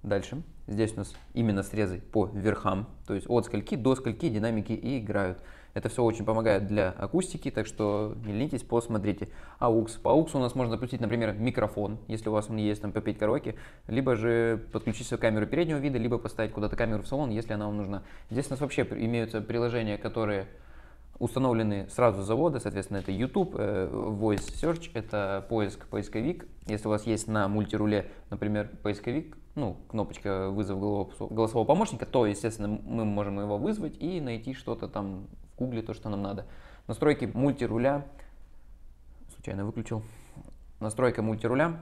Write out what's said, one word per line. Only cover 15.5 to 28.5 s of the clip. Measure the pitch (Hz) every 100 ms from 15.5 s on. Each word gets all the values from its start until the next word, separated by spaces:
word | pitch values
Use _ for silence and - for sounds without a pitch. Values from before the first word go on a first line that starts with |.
| 165 170 147
вида, | 143 127
либо | 113 117
поставить | - - 107
куда-то | - 107 -
камеру | 117 107
в | 98
салон, | 135 143
если | 107 110
она | 107 104
вам | 104
нужна. | 98 98 - - -
Здесь | 113 147
у |
нас | 131
вообще | 143 -
при-, | 123 107
имеются | 113 120 113 113
приложения, | 107 117 120 120 110 101
которые | 110 117 110 101 98 - - - - - - -
установлены | 120 - 131 113 110 101 92
сразу | - 123 98
с | 95
завода, | 113 170 135
соответственно, | 110 98 95 101
это | 92
YouTube, | 95 127 208 180 -
э, | 104 101 92
Voice | - - 104 110 104 - -
Search, | 151 165 -
это | 117 107 107 98 98 98
поиск, | 113 104 107 -
поисковик. | 104 104 110 127 175 - - -
Если | 107 107
у |
вас | 107 117
есть | 107 -
на | 110 98
мультируле, | 104 101 110 107 104 92 - -
например, | 104 104